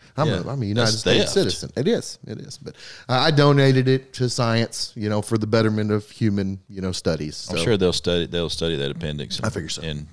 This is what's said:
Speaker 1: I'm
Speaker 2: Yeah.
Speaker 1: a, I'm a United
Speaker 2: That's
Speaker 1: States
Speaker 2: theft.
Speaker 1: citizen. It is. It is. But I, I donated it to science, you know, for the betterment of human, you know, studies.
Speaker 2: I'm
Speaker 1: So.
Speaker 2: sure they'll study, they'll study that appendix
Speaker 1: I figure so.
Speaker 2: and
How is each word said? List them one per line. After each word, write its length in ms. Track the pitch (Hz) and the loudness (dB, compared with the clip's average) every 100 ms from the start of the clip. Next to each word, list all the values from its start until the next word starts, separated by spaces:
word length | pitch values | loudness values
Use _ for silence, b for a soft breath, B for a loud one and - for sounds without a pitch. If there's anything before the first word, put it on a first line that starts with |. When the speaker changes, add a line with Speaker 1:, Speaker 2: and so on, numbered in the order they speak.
| b b | b b
Speaker 1:
I'm 140 | 147 | 0
Speaker 2:
Yeah. 60 | 87 85 | 0 -4
Speaker 1:
a, 20 | |
I'm 140 | 139 | -4
a 40 | 104 | -2
United 260 | 110 117 | 0 0
Speaker 2:
That's 60 | 110 | 0
Speaker 1:
States 240 | - 180 202 | 2 2 2
Speaker 2:
theft. 0 | 202 123 | 2 0
Speaker 1:
citizen. 200 | - - - | -2 -6 -4
It 100 | 151 | 0
is. 320 | 233 - - - | 0 -4 -14 -14
It 140 | 110 | -14
is. 180 | 98 - | -14 -16
But 160 | - - B B B | -16 -18 B B B
I, 160 | 127 151 | 2 4
I 40 | |
donated 580 | 147 143 143 135 131 127 | 6 6 8 6 6 4
it 240 | 131 - | 2 0
to 160 | - 123 | -4 -2
science, 640 | 123 117 113 113 - - - | 0 0 0 0 -4 -10 -6
you 140 | 104 | -2
know, 120 | 107 | -2
for 160 | - 113 | 0 -2
the 100 | 107 | 2
betterment 440 | 113 110 107 107 | 2 2 2 0
of 180 | 107 - | -2 -4
human, 520 | - 113 101 98 95 - | -2 0 0 -2 -6 -10
you 100 | 98 | -8
know, 140 | 92 | -6
studies. 520 | 87 90 80 76 - - | -4 -2 -2 -4 -10 -6
Speaker 2:
I'm 60 | 85 | -2
Speaker 1:
So. 60 | |
Speaker 2:
sure 120 | 85 104 | 0 2
they'll 140 | 92 | 2
study, 340 | 85 - 87 82 | 2 0 -2 -2
they'll 240 | 87 80 | -4 -4
study 280 | - 82 78 | -4 -4 -2
that 120 | 69 | -4
appendix 520 | - 78 73 67 - | -6 -8 -8 -8 -6
Speaker 1:
I 60 | - | -6
figure 180 | 92 82 | -4 -6
so. 140 | - | -8
Speaker 2:
and 260 | 80 73 76 | -8 -8 -10